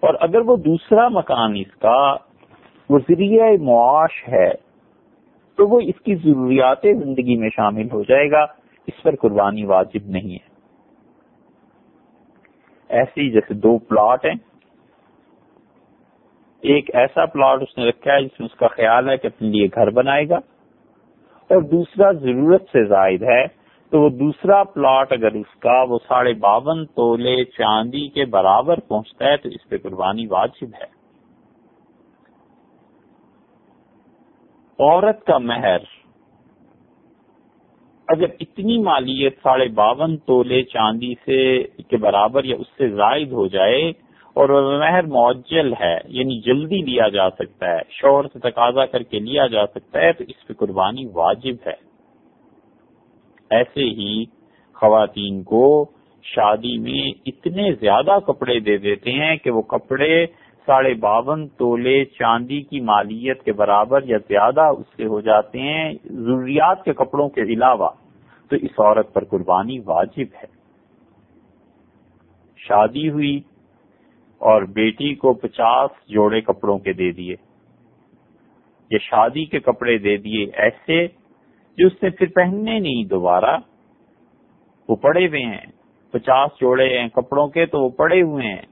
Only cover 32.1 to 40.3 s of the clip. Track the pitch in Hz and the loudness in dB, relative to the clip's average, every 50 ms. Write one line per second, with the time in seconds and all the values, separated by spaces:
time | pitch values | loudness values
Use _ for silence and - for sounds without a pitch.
32.1 | _ _ _ _ _ _ _ _ _ _ _ _ _ _ _ _ _ _ _ _ | _ _ _ _ _ _ _ _ _ _ _ _ _ _ _ _ _ _ _ _
33.1 | _ _ _ _ _ _ _ _ _ _ _ _ _ _ _ _ _ _ _ _ | _ _ _ _ _ _ _ _ _ _ _ _ _ _ _ _ _ _ _ _
34.1 | _ _ _ _ _ _ _ _ _ _ _ _ _ _ 131 147 160 180 190 214 | _ _ _ _ _ _ _ _ _ _ _ _ _ _ 2 4 4 4 4 2
35.1 | 214 214 _ - 165 139 123 117 117 117 113 104 90 87 87 - - _ _ _ | 0 -2 _ 0 0 0 0 -4 -6 -2 0 0 0 0 -2 -8 -20 _ _ _
36.1 | _ _ _ _ _ _ _ _ _ _ _ _ _ _ _ _ _ _ _ _ | _ _ _ _ _ _ _ _ _ _ _ _ _ _ _ _ _ _ _ _
37.1 | _ _ _ _ _ _ _ _ _ _ _ _ _ _ _ _ _ _ _ - | _ _ _ _ _ _ _ _ _ _ _ _ _ _ _ _ _ _ _ -4
38.1 | 165 156 175 165 - - 170 - _ - 190 214 233 233 214 190 156 139 131 123 | -2 0 0 -4 -4 -10 -18 -18 _ -8 -4 -4 -2 -2 0 0 0 -2 -2 -4
39.1 | 131 135 139 135 135 _ _ 139 131 131 131 123 110 107 104 107 120 135 151 165 | -6 -2 -2 -4 -4 _ _ 0 2 2 2 -2 0 2 2 2 2 0 -2 -4
40.1 | 160 151 _ - | -4 -6 _ 0